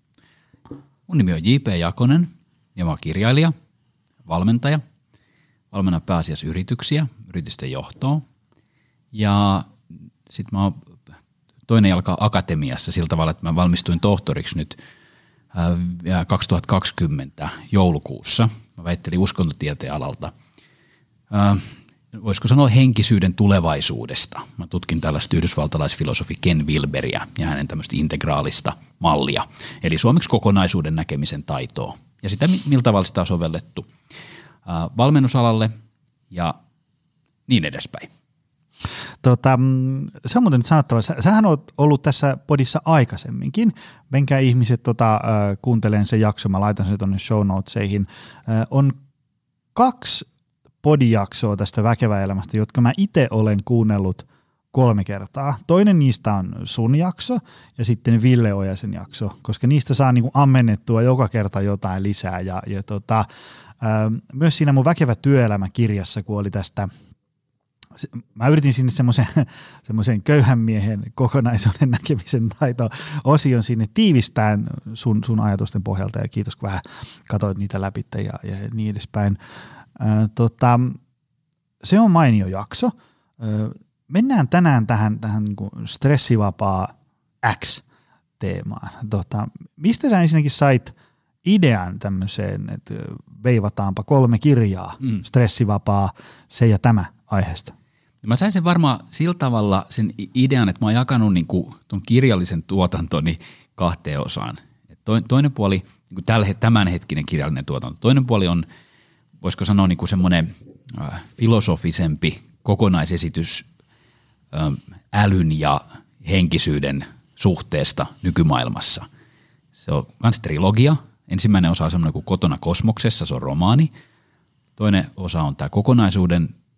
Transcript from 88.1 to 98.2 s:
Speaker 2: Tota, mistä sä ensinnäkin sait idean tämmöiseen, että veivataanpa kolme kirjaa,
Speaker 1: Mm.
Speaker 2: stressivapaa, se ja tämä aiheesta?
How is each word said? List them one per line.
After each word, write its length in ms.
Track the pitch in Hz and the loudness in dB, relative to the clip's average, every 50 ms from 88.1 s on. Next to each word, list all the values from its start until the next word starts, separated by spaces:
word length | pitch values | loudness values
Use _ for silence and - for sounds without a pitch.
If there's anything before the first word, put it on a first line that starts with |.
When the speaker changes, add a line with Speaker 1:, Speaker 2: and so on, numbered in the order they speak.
| _ _ _ _ _ - - 95 92 92 - - - - - 107 - - 120 104 | _ _ _ _ _ -8 -6 -6 -6 -6 -8 -10 -10 -12 -12 -16 -16 -12 -8 -4
Speaker 2:
Tota, 380 | 107 98 95 - - 107 104 - - - - - _ | -4 -4 -4 -4 -6 -6 -6 -6 -10 -16 -20 -20 _
mistä 340 | - 151 202 233 - - 277 | -4 0 0 0 0 0 2
sä 120 | 220 185 | 2 4
ensinnäkin 300 | 170 156 160 160 147 147 | 4 4 4 2 2 2
sait 440 | - - 147 139 131 123 - - - _ _ _ _ _ _ _ _ _ - | 0 2 4 4 4 4 0 -4 -20 _ _ _ _ _ _ _ _ _ 0
idean 540 | 180 208 214 175 135 113 95 90 90 95 104 | 2 4 4 4 4 2 2 -2 -6 -8 -8
tämmöiseen, 680 | - 101 98 92 92 98 - - 98 98 98 98 98 - | -6 -4 -4 -4 -4 -6 -6 -6 -6 -6 -6 -6 -8 -8
että 240 | 101 - _ - 107 107 - - - - - _ - - 107 | -10 -12 _ -12 -12 -12 -12 -12 -14 -16 -18 _ -14 -4 0
veivataanpa 600 | 127 123 113 98 104 - - 101 98 95 - 104 | 2 2 2 2 -2 -2 -2 -4 -4 -2 -4 -2
kolme 360 | - 151 135 131 120 117 104 | 2 4 4 4 4 4 4
kirjaa, 560 | - 151 143 120 113 101 92 90 92 92 - - | 4 4 4 4 4 2 0 -2 -6 -12 -12 -8
Speaker 1:
Mm. 240 | 131 131 110 95 - | -6 -4 -4 -4 -6
Speaker 2:
stressivapaa, 880 | - - 127 120 104 - - 120 101 104 98 - - 101 101 98 95 - _ - - - - _ - | 0 2 2 4 4 2 0 0 0 0 -2 0 0 2 2 2 0 -2 _ -20 -20 -20 -20 _ -10
se 200 | - - 123 113 | -2 2 4 4
ja 120 | 107 95 | 4 4
tämä 260 | - 120 113 104 87 - _ _ _ - | 4 2 2 2 0 -4 _ _ _ -4
aiheesta? 460 | 107 98 92 - 82 - - - - _ _ _ _ _ _ _ _ _ | -2 -2 -2 -2 -6 -10 -12 -16 -20 _ _ _ _ _ _ _ _ _